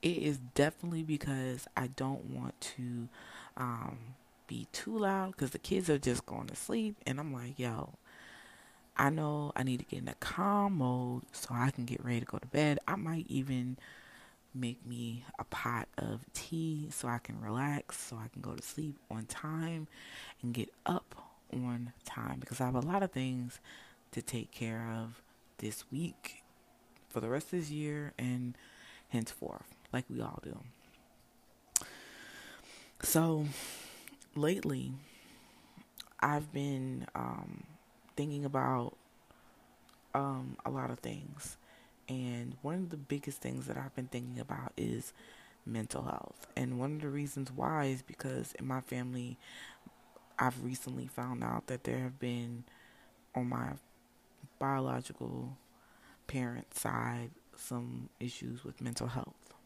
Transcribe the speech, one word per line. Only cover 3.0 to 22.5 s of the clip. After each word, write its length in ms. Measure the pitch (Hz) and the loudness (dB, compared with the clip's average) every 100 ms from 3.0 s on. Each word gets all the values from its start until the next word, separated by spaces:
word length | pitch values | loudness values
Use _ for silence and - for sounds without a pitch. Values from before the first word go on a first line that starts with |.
| 117 - - - - - | -4 -10 -14 -14 -12 -2
um, 560 | 127 117 - 123 113 131 - - - | -2 0 -4 -6 -10 -14 -18 -20 -8
be 220 | 113 - | -6 -4
too 240 | - - 226 | -6 -2 2
loud 400 | 202 196 190 190 | 4 4 2 0
'cause 140 | 135 | 0
the 80 | - | 0
kids 320 | - 190 175 | 2 2 6
are 80 | 143 | 6
just 260 | 131 120 | 6 2
going 220 | - - - | 0 -4 -4
to 100 | - | -6
sleep, 400 | - 226 220 208 - | 0 2 2 0 -2
and 140 | 131 | -2
I'm 100 | 151 | -2
like, 280 | 131 120 135 | -2 -4 0
"Yo, 400 | 123 110 - - - - - - - - - - - - | 0 0 -4 -8 -20 -18 -16 -18 -18 -20 -20 -20 -6 6
I 140 | 139 | 6
know 420 | 156 151 147 147 | 8 4 4 2
I 100 | - | 2
need 160 | 131 123 | 2 2
to 40 | |
get 140 | - - | 0 -2
in 100 | - | -2
a 60 | |
calm 640 | - - - 196 202 202 185 | -2 -2 4 6 8 6 6
mode 460 | 127 127 123 123 - | 6 4 2 0 -4
so 200 | - - | -10 -2
I 180 | 120 127 | 4 4
can 140 | - | 4
get 180 | 120 123 | -2 0
ready 180 | 123 120 | 2 2
to 40 | |
go 140 | 120 - | 2 -4
to 80 | 127 | 2
bed." 320 | 139 151 143 - | 6 8 6 2
I 80 | 196 | 2
might 300 | 165 165 165 | 2 0 2
even 480 | - 135 127 123 127 - - - - - - - | 0 2 2 2 -2 -8 -16 -18 -20 -20 -20 -8
make 320 | 127 123 120 117 | -2 -2 -2 -6
me 400 | 120 117 117 123 - | -4 -2 -4 -8 -8
a 60 | |
pot 460 | - - - 117 - - | -6 -2 2 2 0 -2
of 260 | 113 110 - | -2 -2 -4
tea 560 | - - 165 165 151 151 | -8 -2 0 2 0 -2
so 160 | 151 123 | -2 0
I 120 | 120 | 0
can 200 | - 110 | -2 -6
relax, 600 | 107 113 143 143 - - | 0 2 2 2 -2 -8
so 180 | - 113 | -8 -6
I 120 | 117 | -6
can 120 | 139 | -6
go 160 | - - | -6 -6
to 60 | |
sleep 360 | - - 156 143 - | -6 -4 -4 -4 -6
on 160 | 110 113 | -6 -4
time 640 | - 151 160 165 165 156 - - - - - | -4 -2 0 0 -2 -4 -10 -14 -12 -12 -4
and 140 | 120 | -2
get 180 | 117 - - - | 0 -2 -2 0
up 400 | 180 - - - - - | 0 0 -16 -16 -20 -6
on 440 | 123 123 120 120 - | -2 0 0 -4 -8
time, 360 | - - 113 65 | -10 -4 -2 -2
because 200 | 127 | -4